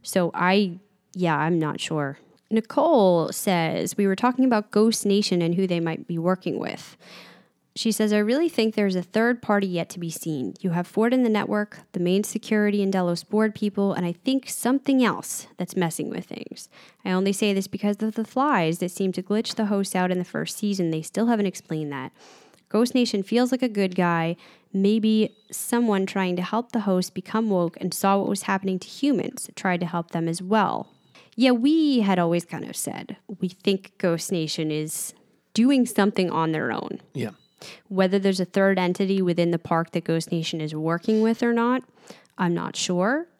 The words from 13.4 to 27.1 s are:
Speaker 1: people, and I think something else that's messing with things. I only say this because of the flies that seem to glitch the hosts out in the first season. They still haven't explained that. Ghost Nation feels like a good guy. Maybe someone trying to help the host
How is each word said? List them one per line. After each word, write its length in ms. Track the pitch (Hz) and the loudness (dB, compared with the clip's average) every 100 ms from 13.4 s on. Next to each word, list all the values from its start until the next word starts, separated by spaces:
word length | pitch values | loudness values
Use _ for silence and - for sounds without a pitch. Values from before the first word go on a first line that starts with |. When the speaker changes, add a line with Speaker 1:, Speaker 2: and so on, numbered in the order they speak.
| 220 | 0
Speaker 1:
people, 380 | 208 208 202 202 | 0 -4 0 0
and 120 | - | 0
I 60 | 175 | -4
think 380 | 170 - 262 - | -4 -2 -2 -2
something 520 | - 240 269 269 262 | -4 0 0 2 4
else 420 | 233 101 - - - - | 4 0 -6 -10 -12 -10
that's 200 | 180 190 | -6 -2
messing 320 | 170 - 147 | -2 -2 -6
with 160 | 175 | -8
things. 420 | - - - - - - - _ | -10 -14 -14 -16 -18 -20 -20 _
I 60 | 190 | -2
only 200 | 185 196 | 0 0
say 220 | 196 208 | 0 0
this 140 | 196 196 | 0 -2
because 340 | 190 208 202 | -4 -2 -2
of 140 | 220 | -4
the 100 | 226 | -4
flies 540 | 220 262 285 233 160 170 | -4 -2 2 2 2 0
that 100 | 180 | -4
seem 220 | - 196 | -2 -2
to 100 | 180 | -2
glitch 320 | 180 208 233 | -2 -2 -2
the 120 | - 208 | -4 -2
hosts 280 | 202 196 | 0 -2
out 160 | 185 180 | 0 0
in 60 | 180 | -2
the 80 | |
first 320 | 175 151 160 - | -4 -6 -6 -4
season. 320 | 208 196 165 | -4 -2 -2
They 120 | 160 | -2
still 240 | 160 - 233 | -4 -2 0
haven't 180 | 226 | 2
explained 460 | 202 - - 156 147 | 0 -4 -8 -6 -6
that. 180 | 139 131 _ - - - _ _ | -8 -10 _ -20 -20 -20 _ _
Ghost 260 | 214 240 | 0 2
Nation 280 | 254 240 202 | 2 2 0
feels 280 | 190 233 247 | 0 0 2
like 120 | 254 | 0
a 60 | 254 | 0
good 260 | 202 190 | 0 0
guy. 400 | 180 175 170 165 170 - - _ | 2 2 2 0 -4 -12 -20 _
Maybe 640 | 196 196 220 220 220 214 _ _ | 0 2 4 4 2 2 _ _
someone 540 | - - 240 240 196 | -12 -2 0 2 2
trying 300 | 190 196 185 | 0 0 0
to 60 | 180 | -2
help 300 | 180 220 247 | -2 -4 -2
the 100 | 233 | -2
host 320 | 202 185 185 | 2 0 0